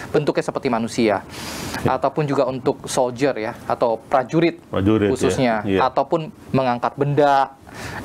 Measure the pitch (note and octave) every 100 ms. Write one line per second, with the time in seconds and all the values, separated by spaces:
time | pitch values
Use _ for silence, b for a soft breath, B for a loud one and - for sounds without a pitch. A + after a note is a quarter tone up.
0 | B D#3 D3 E3 - - C3+ A2+ A2+ -
1 | A2 F#2+ - B B B B B - C3
2 | C#3 - D3 C#3 B2+ C3 C#3 - C3 C#3+
3 | B2 A#2+ C#3+ A2+ A2 A#2+ - B2 A#2+ A2
4 | - C3 B2 D#3 E3+ E3+ - F#2+ G2 A2
5 | G#2 G2 C3 B2+ B2 A2 G#2 F#2+ C3 C#3
6 | C3+ E3+ D#3 - - C3 C3 A#2+ A#2+ -
7 | C#3+ C#3+ C#3+ C#3 C3+ - - B B B